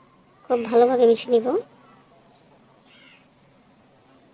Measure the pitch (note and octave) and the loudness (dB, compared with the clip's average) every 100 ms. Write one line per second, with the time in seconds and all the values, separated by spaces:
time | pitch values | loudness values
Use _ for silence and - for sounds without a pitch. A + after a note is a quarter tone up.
0 | _ _ _ _ - B3 A3 A#3 B3 B3 | _ _ _ _ -6 -6 -2 2 2 2
1 | A#3 A3+ B3 A#3 A#3+ F4+ - _ _ _ | 2 2 0 -2 -2 -6 -8 _ _ _
2 | _ _ _ _ _ _ _ _ _ - | _ _ _ _ _ _ _ _ _ -20
3 | - - _ _ _ _ _ _ _ _ | -20 -20 _ _ _ _ _ _ _ _
4 | _ _ _ | _ _ _